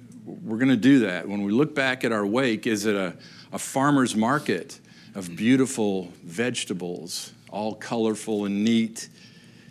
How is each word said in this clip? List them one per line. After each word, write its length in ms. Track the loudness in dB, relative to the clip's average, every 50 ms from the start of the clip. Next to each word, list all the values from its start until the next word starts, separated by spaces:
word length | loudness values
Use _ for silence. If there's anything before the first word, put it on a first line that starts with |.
| -20 -20 -20 -20 -18
we're 320 | -16 -16 -12 -8 -6 -2 0
gonna 180 | 2 4 4
do 240 | 6 6 8 8 8
that. 260 | 6 4 0 -2 -4
When 180 | -4 -4 -2 0
we 100 | 2 2
look 200 | 2 2 2 0
back 300 | 0 0 0 0 -2 -2
at 80 | -2
our 140 | 0 0 0
wake, 420 | 0 0 0 2 0 0 0 -2 -2
is 180 | -2 0 0
it 100 | 0 0 0
a, 180 | -2 -4 -6 -10 -16 -20 -20 -20 -16 -12 -12
a 60 | -10
farmer's 540 | -8 -6 -2 0 2 4 4 4 2 2 2
market 680 | 0 2 2 0 0 0 -2 -2 -4 -4 -8 -16 -20 -20 -20 -20 -20 -20 -16 -12
of 200 | -12 -12 -10 -6 -2
beautiful 760 | 2 4 4 4 4 2 0 -2 -2 0 0 -2 -4 -8 -12 -18 -18
vegetables, 1080 | -10 -6 -4 -2 -2 -2 -4 -6 -6 -6 -6 -6 -8 -8 -8 -10 -10 -10 -12 -12 -14 -18 -20 -18 -12
all 240 | -8 -6 -6 -6 -6
colorful 720 | -8 -8 -6 -2 0 0 0 0 -2 -4 -4 -2 -2 0
and 220 | 0 0 2 2
neat 420 | 4 4 4 2 0 -2 -10 -14 -16 -18 -20 -20 -20 -20 -20 -20 -20 -20 -20 -20 -20